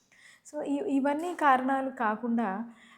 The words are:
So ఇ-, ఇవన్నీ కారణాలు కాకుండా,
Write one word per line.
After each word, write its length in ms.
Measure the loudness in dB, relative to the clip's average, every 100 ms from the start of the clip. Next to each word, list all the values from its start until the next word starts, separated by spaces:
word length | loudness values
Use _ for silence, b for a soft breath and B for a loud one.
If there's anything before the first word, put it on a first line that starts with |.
| B B B B -12
So 160 | -6
ఇ-, 220 | -2 -2 0
ఇవన్నీ 460 | 2 2 0 -4 0
కారణాలు 540 | 4 4 4 0 -2
కాకుండా, 600 | -2 -2 0 -2 0 0 -4 -8 B B